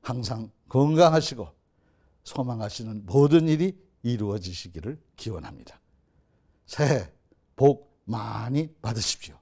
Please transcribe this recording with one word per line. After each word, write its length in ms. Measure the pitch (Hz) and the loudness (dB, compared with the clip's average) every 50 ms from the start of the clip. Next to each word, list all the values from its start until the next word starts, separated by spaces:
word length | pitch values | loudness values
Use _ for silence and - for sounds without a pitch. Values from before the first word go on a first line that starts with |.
항상 520 | _ - 120 123 120 98 120 107 110 113 _ _ _ _ | _ -6 -6 -6 -6 -6 -6 -8 -8 -12 _ _ _ _
건강하시고 800 | - 131 139 147 156 160 175 165 160 160 151 - 147 120 98 76 _ _ _ _ _ _ _ _ _ _ _ _ _ _ _ | 2 4 4 4 6 6 6 6 6 4 0 0 -8 -10 -12 -14 _ _ _ _ _ _ _ _ _ _ _ _ _ _ _
소망하시는 840 | - - - 131 123 120 110 107 104 - - 117 110 107 107 101 | -12 -8 -6 -6 -4 -4 -6 -6 -8 -8 -10 -12 -10 -10 -12 -10
모든 420 | 95 - 135 143 147 147 170 160 165 | 0 4 4 4 6 6 4 6 4
일이 280 | 156 151 175 190 185 - _ _ _ _ - | 0 0 0 -2 -4 -6 _ _ _ _ -4
이루어지시기를 1000 | 120 120 110 107 101 101 107 92 90 90 - - 92 85 82 80 107 147 - _ _ _ | -4 -2 -2 -2 -4 -4 -6 -8 -10 -12 -12 -14 -14 -14 -12 -10 -10 -12 -12 _ _ _
기원합니다. 640 | - - 113 107 82 76 - - - - - - _ _ _ _ _ _ _ _ _ _ _ _ _ _ _ _ _ _ | -14 -12 -10 -10 -10 -12 -14 -18 -18 -20 -20 -20 _ _ _ _ _ _ _ _ _ _ _ _ _ _ _ _ _ _
새해 460 | _ - - 147 139 156 127 92 - _ _ _ _ _ _ _ _ _ | _ -2 0 2 2 2 0 -2 -8 _ _ _ _ _ _ _ _ _
복 440 | - 131 143 139 - - _ _ _ _ | 4 6 6 6 4 -4 _ _ _ _
많이 680 | - 113 110 107 110 107 110 113 120 131 143 160 156 160 _ | -8 -8 -8 -6 -8 -8 -8 -6 -4 -2 -4 -4 -4 -10 _
받으십시오. 560 | - 113 113 110 104 - - - - - - - | -6 -6 -4 -4 -4 -4 -4 -6 -8 -20 -20 -20